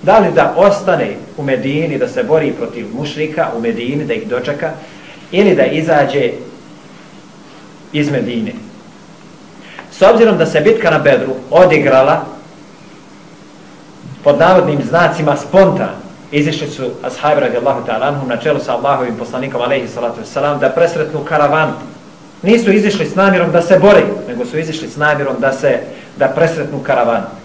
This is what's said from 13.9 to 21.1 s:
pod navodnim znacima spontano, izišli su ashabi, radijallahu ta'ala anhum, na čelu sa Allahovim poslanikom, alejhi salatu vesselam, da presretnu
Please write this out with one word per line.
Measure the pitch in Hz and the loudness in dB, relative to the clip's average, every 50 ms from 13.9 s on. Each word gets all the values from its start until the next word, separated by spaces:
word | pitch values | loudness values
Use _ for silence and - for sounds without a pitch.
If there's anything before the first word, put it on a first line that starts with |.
| - - - - - - - | -20 -20 -18 -18 -18 0 2
pod | 143 143 147 | 2 4 4
navodnim | 160 180 185 180 - - 147 143 127 113 | 4 6 6 4 4 2 -2 -2 -2 0
znacima | 139 170 175 156 - - 151 147 135 | 2 2 2 2 0 0 -2 -2 -2
spontano, | - - - - 190 196 160 - - 110 95 92 - - - - - - - | -2 -4 2 4 4 4 4 4 0 -4 -4 -6 -10 -14 -18 -20 -20 -16 -4
izišli | 143 147 147 - - - 156 | -2 0 0 0 -2 -4 -6
su | 143 - - 131 117 - - - | -8 -8 -8 -8 -8 -8 -8 -10
ashabi, | 131 123 - - 151 143 143 | -10 -8 -2 0 2 2 2
radijallahu | 131 120 113 120 120 139 135 - - | 0 0 -2 0 0 0 -2 -2 -4
ta'ala | 123 113 110 127 | -4 -4 -2 -2
anhum, | 143 143 143 131 123 | -2 -2 -4 -4 -4
na | 117 | -6
čelu | 113 - 156 147 143 | -4 -2 -2 -2 -2
sa | - - 123 | -2 -4 -4
Allahovim | 120 131 139 139 127 127 120 110 | -2 0 0 0 0 -2 -6 -6
poslanikom, | 107 113 - - 127 135 139 135 120 | -8 -10 -8 -8 -8 -8 -6 -4 -4
alejhi | 120 127 139 139 120 | -2 -2 -2 -2 -4
salatu | 120 - 120 120 117 113 - | -6 -8 -6 -6 -6 -6 -8
vesselam, | 107 - - 139 143 147 147 143 | -14 -8 -6 -2 -2 -2 -2 0
da | 143 - | 0 0
presretnu | - 165 170 165 - 156 151 151 | 2 2 0 2 0 -4 -6 -4